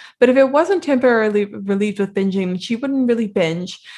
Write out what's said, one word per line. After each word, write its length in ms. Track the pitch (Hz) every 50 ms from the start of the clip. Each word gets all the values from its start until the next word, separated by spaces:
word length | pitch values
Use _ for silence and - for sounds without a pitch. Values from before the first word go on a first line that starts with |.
| - - _ _
But 100 | 247 247
if 80 | 254
it 140 | 269 269 262
wasn't 320 | 269 294 339 339 403 349 -
temporarily 600 | 294 277 247 254 247 240 226 220 214 208 208 202
relieved 540 | 202 208 214 196 202 202 196 208 214 196 202
with 140 | 196 196 202
binging, 480 | 196 196 196 185 196 190 180 185 180
she 140 | - - 233
wouldn't 320 | 226 285 269 277 269 254
really 180 | 240 233 233 226
binge. 540 | 202 - 202 175 160 165 175 180 190 - - _ - -